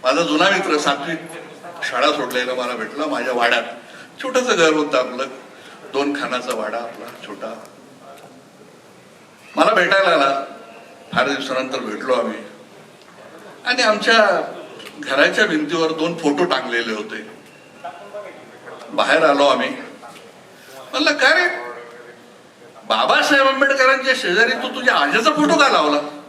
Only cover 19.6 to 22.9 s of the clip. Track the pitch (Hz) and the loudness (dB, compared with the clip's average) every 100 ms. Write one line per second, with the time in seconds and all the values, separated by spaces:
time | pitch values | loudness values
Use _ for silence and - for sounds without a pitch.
19.6 | 123 127 - - - - - - - - | -2 -6 -12 -18 -20 -20 -20 -20 -20 -20
20.6 | - - - 262 311 294 262 330 349 - | -20 -20 -8 -2 -2 2 4 4 2 -4
21.6 | - - - - - - - - - - | -10 -14 -16 -20 -20 -20 -20 -20 -20 -20
22.6 | - - - | -20 -20 -2